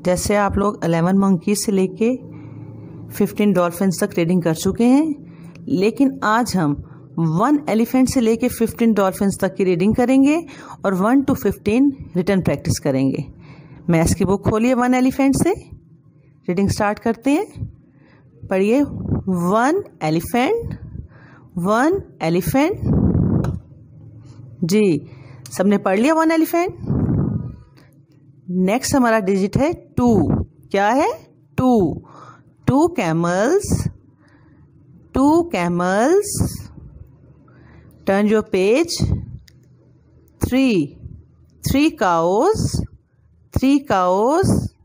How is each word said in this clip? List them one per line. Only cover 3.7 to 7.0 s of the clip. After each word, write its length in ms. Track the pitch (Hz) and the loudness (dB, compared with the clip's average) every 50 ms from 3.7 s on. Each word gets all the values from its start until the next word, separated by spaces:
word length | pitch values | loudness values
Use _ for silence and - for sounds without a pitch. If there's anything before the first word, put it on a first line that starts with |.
| 170 - 196 196 165 - | 0 0 0 0 0 0
तक 80 | 214 196 - 180 | -4 -2 -2 -2
reading 240 | 170 165 180 185 | 0 2 0 0
कर 120 | 165 170 160 | 2 0 -2
चुके 280 | 160 - 190 190 - 233 | 0 -2 -4 0 2 2
हैं, 800 | 247 254 285 320 320 285 - - - - - - - - - - - | 4 4 2 2 -2 -6 -8 -12 -20 -20 -20 -20 -20 -20 -16 -6 -4
लेकिन 500 | - 175 196 214 220 - 277 269 269 269 - | -2 0 0 0 2 2 0 0 0 -2 -2
आज 300 | 208 220 233 247 - - | 0 0 0 0 0 0
हम 200 | 185 165 143 143 - - - - - | 0 0 0 -2 -4 -8 -16 -20 -20